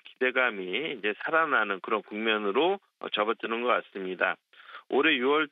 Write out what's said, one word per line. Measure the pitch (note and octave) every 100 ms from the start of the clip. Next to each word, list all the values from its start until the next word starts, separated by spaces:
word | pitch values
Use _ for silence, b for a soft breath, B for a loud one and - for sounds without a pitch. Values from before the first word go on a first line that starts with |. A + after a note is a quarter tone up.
기대감이 | - - B2+ B2 B2+ G#2 F2+ G2 D#3+ C3+
이제 | G2 G#2
살아나는 | - D#3+ D#3+ B2+ G#2 F#2+
그런 | - G#2+
국면으로, | - G#2 A2+ G#2+ G#2 G2+ E3 G3 - _
어, | F#2+
접어드는 | - G#2+ A2+ A2 A2+
것 | B2
같습니다. | G#2 - G2+ F#2 F2+ F#2+ E2 _ B B B B
올해 | B2 D3+ C#3+
유월 | B2 D3 D3+